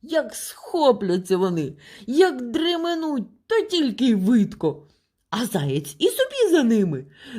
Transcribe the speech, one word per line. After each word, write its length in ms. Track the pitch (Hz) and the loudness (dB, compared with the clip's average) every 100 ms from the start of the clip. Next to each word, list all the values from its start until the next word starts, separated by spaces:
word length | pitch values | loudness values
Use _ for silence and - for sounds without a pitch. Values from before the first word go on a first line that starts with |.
Як 320 | 294 320 - | -4 -2 -2
схопляться 1000 | - - - - 359 285 202 202 180 185 185 | -6 -14 -16 -6 2 4 4 2 -2 0 0
вони, 360 | 185 170 147 - - - 208 | 0 0 -4 -8 -20 -16 -2
як 440 | 277 370 262 240 | 2 2 2 -4
дременуть, 960 | 311 330 339 339 339 320 285 196 _ - | -2 -2 -2 -2 -4 -4 -4 -6 _ -2
то 140 | 440 415 | -2 0
тільки 360 | 359 285 208 254 | 0 0 0 2
й 80 | |
видко. 720 | 214 185 240 202 - 160 143 - _ _ _ _ | 2 4 4 2 -2 -4 -4 -10 _ _ _ _
А 160 | 208 233 | -6 -2
заєць 500 | 180 143 139 147 - | -2 -2 -4 -6 -2
і 100 | 320 | -2
собі 420 | - 523 554 427 | 0 -2 0 2
за 120 | 330 | 4
ними. 440 | 240 220 190 139 131 - - | 4 2 2 -2 -10 -20 -18